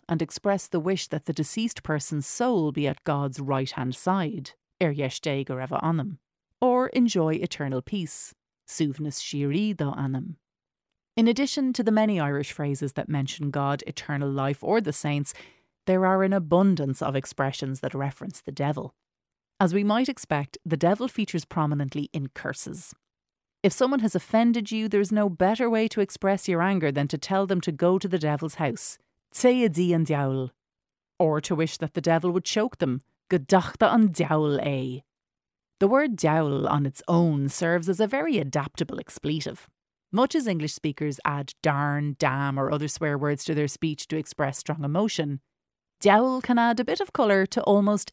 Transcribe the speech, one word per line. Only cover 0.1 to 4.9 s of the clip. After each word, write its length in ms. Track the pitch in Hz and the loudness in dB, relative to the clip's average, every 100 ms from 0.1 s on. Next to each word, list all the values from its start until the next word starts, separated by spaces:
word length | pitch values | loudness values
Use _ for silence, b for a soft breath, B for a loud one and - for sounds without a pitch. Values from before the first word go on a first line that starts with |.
| 165 | -2
express 460 | 156 - 202 196 - | -2 -2 -2 -2 -2
the 120 | 175 | -2
wish 280 | 160 190 - | 0 -2 -2
that 180 | 151 - | -6 -4
the 80 | |
deceased 480 | 156 151 - 226 - | -4 -2 -2 -4 -6
person's 460 | - 151 - 151 139 | -4 -4 -2 -4 -4
soul 440 | - 247 220 151 | -2 0 2 0
be 160 | 143 143 | 0 -2
at 160 | 147 | -2
God's 360 | - 143 143 131 | -2 -2 -2 -4
right-hand 560 | 135 135 135 - 127 127 | -2 -2 -2 -4 -6 -4
side, 560 | - 190 160 - 139 - _ _ | -2 0 0 -4 -10 -18 _ _
"Ar 140 | 170 | -2